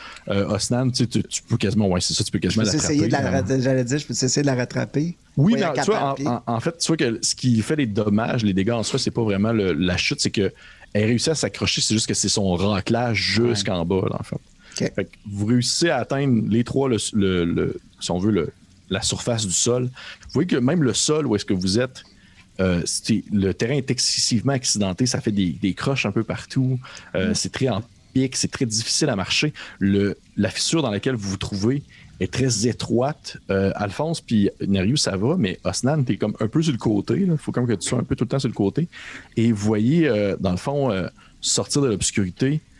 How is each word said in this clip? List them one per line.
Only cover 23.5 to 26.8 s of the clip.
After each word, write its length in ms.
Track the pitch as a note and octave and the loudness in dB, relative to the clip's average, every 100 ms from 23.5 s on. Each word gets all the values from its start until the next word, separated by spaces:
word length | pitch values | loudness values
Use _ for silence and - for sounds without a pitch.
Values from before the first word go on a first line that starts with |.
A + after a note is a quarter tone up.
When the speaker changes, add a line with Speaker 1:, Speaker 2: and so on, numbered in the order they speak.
Speaker 1:
terrain 220 | F2 A2+ C#3+ | 0 0 0
est 160 | C3 | -2
excessivement 640 | B2 - - - A2+ B2 | -2 -2 -2 0 0 2
accidenté, 520 | C3 - G#2+ F#2+ F2+ B2+ | 0 0 0 0 0 0
ça 160 | - | 0
fait 100 | A2+ | -2
des, 200 | G2+ F#2 | 0 0
des 240 | C2 G2 - | 0 -2 0
croches 320 | C3+ C3+ - | -2 0 0
un 40 | |
peu 120 | A2+ | -2
partout, 560 | A2 - - C#3 B2+ B2+ | -2 -6 -4 -2 0 -2